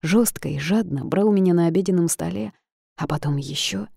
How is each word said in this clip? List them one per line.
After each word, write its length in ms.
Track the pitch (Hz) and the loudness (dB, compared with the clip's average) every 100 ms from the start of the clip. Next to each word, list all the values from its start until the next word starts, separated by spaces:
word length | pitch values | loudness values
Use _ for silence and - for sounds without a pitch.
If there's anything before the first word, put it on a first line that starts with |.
жестко 460 | 160 202 233 - 147 | 2 2 2 -2 -6
и 100 | 147 | -6
жадно 460 | 147 208 190 139 - | 0 0 0 -4 -2
брал 260 | - 214 | 2 2
меня 220 | 202 185 | 4 4
на 140 | 175 170 | 4 4
обеденном 420 | 165 190 180 170 | 2 2 2 0
столе, 440 | - 165 190 214 - _ _ _ - | -2 -6 -6 -10 -12 _ _ _ -10
а 120 | 147 | -4
потом 300 | 147 147 143 | -4 -2 -4
еще. 500 | 143 143 - 190 214 | -4 -6 -4 -6 -10